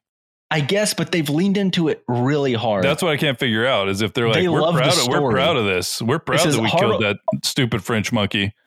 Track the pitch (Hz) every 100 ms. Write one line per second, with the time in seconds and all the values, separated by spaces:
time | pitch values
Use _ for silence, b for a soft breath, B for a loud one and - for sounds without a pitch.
0 | _ _ _ _ - 156 135 196 214 -
1 | 165 180 147 147 196 196 196 175 156 -
2 | - 123 127 147 139 120 117 104 135 151
3 | 180 143 151 131 135 110 120 120 98 98
4 | 107 - 117 156 180 - 156 160 135 175
5 | 120 147 139 110 147 151 104 92 87 -
6 | 117 160 - 131 170 131 113 - 120 107
7 | 104 104 - 139 - - 123 117 - 113
8 | - 113 101 107 101 -